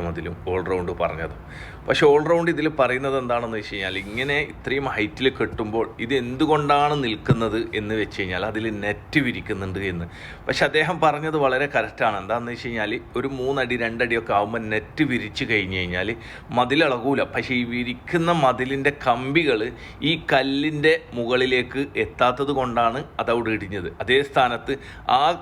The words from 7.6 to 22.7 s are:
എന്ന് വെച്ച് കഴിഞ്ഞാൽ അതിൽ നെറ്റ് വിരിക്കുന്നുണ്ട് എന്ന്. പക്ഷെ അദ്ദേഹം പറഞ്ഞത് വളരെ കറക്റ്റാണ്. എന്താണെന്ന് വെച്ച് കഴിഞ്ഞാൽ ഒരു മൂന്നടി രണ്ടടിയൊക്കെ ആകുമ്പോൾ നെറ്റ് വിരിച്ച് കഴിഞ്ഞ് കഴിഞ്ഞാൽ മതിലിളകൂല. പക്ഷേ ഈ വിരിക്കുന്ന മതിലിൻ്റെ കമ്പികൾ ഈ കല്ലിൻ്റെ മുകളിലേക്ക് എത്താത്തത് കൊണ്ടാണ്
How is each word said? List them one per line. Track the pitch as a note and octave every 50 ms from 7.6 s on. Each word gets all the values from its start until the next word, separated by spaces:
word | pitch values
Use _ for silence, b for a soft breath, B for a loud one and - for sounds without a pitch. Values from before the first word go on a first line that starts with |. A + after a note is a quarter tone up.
| A2+ - - A2
എന്ന് | G#2 G#2 A2 A2
വെച്ച് | G2+ - - -
കഴിഞ്ഞാൽ | G2 F#2 F2+ F2+ G2 A2
അതിൽ | A2+ A2 A2 A2+ G#2 G#2 G2+
നെറ്റ് | G#2 G2+ F2+ - - - - C3
വിരിക്കുന്നുണ്ട് | B2+ G2+ F#2 E2+ - G#2+ F#2+ G2 F#2+ F#2 G2 G2 F#2+
എന്ന്. | F2 E2+ E2+ E2+ B B B B B B B -
പക്ഷെ | C3 - D#3+ C#3+
അദ്ദേഹം | C#3+ D#3 D#3 D#3 F3+ D#3 E3+
പറഞ്ഞത് | D3+ D3 D3 D#3 D#3+ D3+ D3+ C#3
വളരെ | C3 B2+ C3 C#3+ C#3 -
കറക്റ്റാണ്. | B2 G#2+ G#2 - - B2+ A2+ G#2 G2 F#2
എന്താണെന്ന് | G2 A2 A#2+ A#2+ A#2+ A#2+
വെച്ച് | A2+ - B2
കഴിഞ്ഞാൽ | A#2 A2+ G#2 G#2 A2+ A#2+ - - - A#2+
ഒരു | B2+ C#3 C#3 C3
മൂന്നടി | B2 C3 C#3 C#3 B2+ A#2+ B2 A#2 A#2
രണ്ടടിയൊക്കെ | A2+ A2+ A#2 B2 A2+ A#2 A#2 A2+ - A2 G2+
ആകുമ്പോൾ | G#2 G#2+ A#2 A2+ A2+ G#2+ G#2+
നെറ്റ് | G#2+ G#2+ - - - D#3 B2+ B2+
വിരിച്ച് | A2 G2+ G#2 - - C3+ A2 A2+
കഴിഞ്ഞ് | G#2 F#2+ F#2 F#2+ F#2 F2+
കഴിഞ്ഞാൽ | F2+ F2 F2+ F#2+ G#2+ A2+ B B B B B B - - A#2+
മതിലിളകൂല. | B2 B2 C#3 D#3 E3 C#3+ B2+ A#2+ A2+ C#3 C#3 A#2+ - - -
പക്ഷേ | B2 A#2 - B2+ B2
ഈ | A#2+ A#2 A#2+
വിരിക്കുന്ന | B2 A#2+ B2 B2 B2 - - F3 F3 E3 E3+ E3+ E3+ C#3
മതിലിൻ്റെ | B2+ B2 A#2+ B2+ C3 C#3 C#3 C3+ D3 C#3+ - -
കമ്പികൾ | C3 A#2+ B2+ B2+ C3+ C#3 E3+ D#3+ C#3+ A#2+ G#2+ A2 B2 B2 B B B B B - D3+
ഈ | E3+ E3+ - - D3+
കല്ലിൻ്റെ | C3+ C3 C3+ C3+ C#3 D3 D#3 D3+ D3 C#3+ D#3 D#3+ E3 - - B2+ A#2+
മുകളിലേക്ക് | A#2 A#2 B2+ B2+ B2+ B2+ B2+ B2+ B2 B2 B2 C3+ C#3+ C#3+ - A#2+ A2
എത്താത്തത് | - - - B2+ B2 B2+ C#3+ C#3 C#3 C#3+ C3+
കൊണ്ടാണ് | B2+ B2